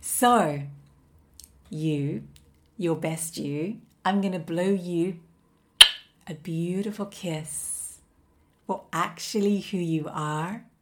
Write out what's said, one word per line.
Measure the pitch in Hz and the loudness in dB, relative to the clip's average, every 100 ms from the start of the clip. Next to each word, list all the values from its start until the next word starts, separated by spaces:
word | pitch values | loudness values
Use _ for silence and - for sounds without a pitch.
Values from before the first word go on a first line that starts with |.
So, | - - 240 240 165 143 143 - - _ _ - _ _ - - - | -2 4 6 8 6 0 -6 -12 -20 _ _ -20 _ _ -20 -20 -12
you, | 156 156 147 143 202 - - - _ _ - | -2 0 2 0 -2 -8 -20 -20 _ _ -2
your | 175 160 | 0 0
best | 165 160 - - | 0 -2 -4 -4
you, | 143 147 170 233 - _ | -4 -2 -2 -6 -12 _
I'm | - 202 | 2 4
gonna | 196 185 | 2 -2
blow | 165 165 185 | -2 0 2
you | 196 175 170 180 - - _ _ _ _ _ - - - _ - | 2 2 0 0 -2 -14 _ _ _ _ _ 2 2 -16 _ -12
a | |
beautiful | 156 - 165 170 185 214 214 202 | -10 -4 -2 0 0 -2 -4 -8
kiss | - 175 156 160 - - - - - _ _ _ _ _ _ - | -6 -6 -4 -6 -8 -6 -8 -8 -12 _ _ _ _ _ _ -6
for | 190 - | -6 -4
actually | 160 175 165 - 220 202 202 | -2 -2 -4 -2 2 4 2
who | - 190 | 0 -2
you | 170 160 147 | 2 0 0
are. | - 151 151 170 226 - _ | -4 -2 -2 -2 -6 -12 _